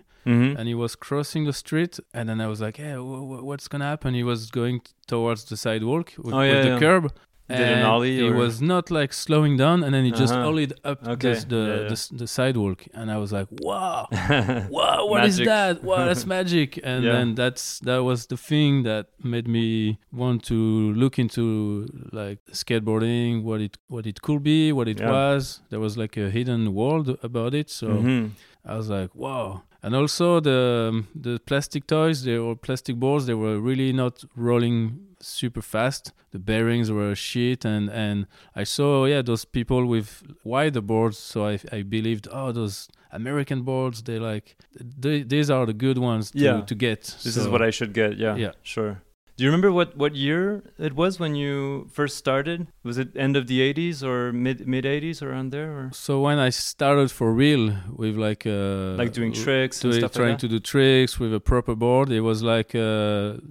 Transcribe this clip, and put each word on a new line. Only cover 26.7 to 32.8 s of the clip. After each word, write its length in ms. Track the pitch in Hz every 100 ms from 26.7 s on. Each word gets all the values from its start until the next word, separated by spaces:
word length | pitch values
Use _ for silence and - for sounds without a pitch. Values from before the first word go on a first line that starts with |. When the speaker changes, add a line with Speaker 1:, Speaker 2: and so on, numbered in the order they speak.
Speaker 2:
world 440 | 95 131 160 135 -
about 320 | 120 123 117
it. 160 | 147 151
So 180 | - 113
Speaker 1:
Mm-hmm. 400 | 107 123 127 107 104 - _
Speaker 2:
I 120 | - 110
was 100 | 107
like, 240 | 98 92
"Wow." 500 | 123 135 127 98 92 _ _
And 80 | 101
also 440 | 131 147 - 175 170
the, 520 | 151 127 123 120 113
um, 140 | 113 104
the 280 | 156 120 117
plastic 420 | - 143 - 147 -
toys, 360 | 156 160 143
they 160 | 127 117
were 160 | 117
plastic 400 | 117 - 131